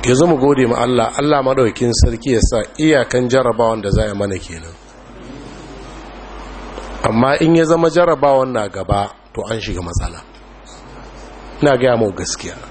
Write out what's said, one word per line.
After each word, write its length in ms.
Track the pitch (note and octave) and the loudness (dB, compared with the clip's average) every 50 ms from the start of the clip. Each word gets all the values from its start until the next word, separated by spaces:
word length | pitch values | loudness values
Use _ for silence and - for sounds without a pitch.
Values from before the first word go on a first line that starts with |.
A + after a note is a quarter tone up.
| - | 2
Yanzu 220 | A#2 B2+ C3 E3 | 2 4 4 4
mu 100 | F3 E3 | 4 4
gode 280 | C3+ C3 C#3+ C#3+ C3 B2+ | 4 4 2 4 4 4
ma 100 | A#2 A#2+ | 2 2
Allah, 340 | B2 A#2 B2 B2+ A#2+ A2+ - - - | 0 0 2 2 2 2 0 0 -2
Allah 240 | C#3+ D3 D3+ C#3+ C3 | 0 2 2 2 2
madaukakin 480 | C3 C3 C3 B2+ A2 - - B2 A#2+ | 2 2 2 2 2 2 0 0 0
sarki 400 | A2+ - - B2+ A#2 A2 - C#3 | 2 2 2 2 2 -4 -2 0
ya 80 | B2 A2 | 2 2
sa 240 | G2+ - B2 A2+ G#2 - - - | 2 2 0 -2 -4 -4 -6 0
iyakan 480 | D3+ D#3 D3+ C3+ A#2+ - - B2 B2 | 2 4 4 4 2 2 0 -2 0
jarrabawan 540 | B2 B2 C3 C3 B2 A2+ A2 A#2 A2+ A2+ A2 G2 | 2 2 2 2 2 2 2 2 2 2 0 0
da 60 | G2+ | 0
za 120 | G2 A2 G#2+ | 2 2 0
a 40 | |
yi 60 | G#2+ G2+ | 0 -2
mana 240 | G2+ G2+ G2 F#2+ F2 | -2 -4 -4 -4 -6
kenan. 320 | E2 - E2+ E2 D#2+ E2 E2+ - - - - - - - - - - - - - - - - - - - - - - - - - - - - - - - - - - - - - - - - - - - - - - | -8 -12 -14 -14 -14 -16 -18 -18 -20 -20 -20 -20 -20 -20 -20 -20 -18 -18 -16 -16 -16 -18 -18 -18 -18 -18 -18 -18 -16 -16 -16 -16 -18 -18 -18 -18 -18 -16 -16 -16 -16 -16 -16 -16 -14 -14 -14 -14 -14 -12 -10 -6 -4
Amma 320 | - A2 A2+ B2 C3+ C#3+ - | 0 2 2 4 4 4 4
in 160 | E3+ D#3+ E3 | 4 4 6
ya 100 | E3 E3 | 4 6
zama 240 | D#3 E3+ E3 E3 E3 | 4 4 4 4 2
jarrabawan 640 | D#3 F3 F3 E3+ D#3+ C#3 C#3+ C#3+ C3+ C3 C3 C3 | 4 4 4 4 2 2 4 4 4 4 2 2
na 160 | B2+ A#2 G#2 G2+ | 0 -2 -2 -4
gaba, 420 | - G2 F#2 F2 G2+ G2+ G2+ G2+ - - - - - | -6 -8 -2 0 0 0 0 -4 -6 -16 -20 -12 -10
to, 80 | - G2+ | -10 -6
an 160 | G#2+ A2+ A2+ | -6 -6 -6
shiga 220 | G#2 A2 G2 F2+ | -6 -6 -6 -6
matsala. 400 | E2+ E2+ E2+ - - - - - - - - - - - - - - - - - - - - - - - - - - - - - - - - - | -6 -4 -4 -4 -4 -4 -8 -12 -20 -20 -20 -20 -20 -20 -20 -20 -20 -20 -20 -20 -20 -20 -20 -20 -20 -20 -20 -20 -20 -20 -20 -18 -18 -18 -6 0
Ina 160 | C#3+ D3 C3+ | 2 2 4
gaya 200 | B2 B2+ C3 B2 | 4 4 2 4
mau 140 | A2+ A2+ G#2 | 2 0 -2
gaskiya 440 | F2+ F2 F2 - - - - - - - - - | -2 -6 -8 -8 -8 -10 -10 -14 -14 -14 -16 -18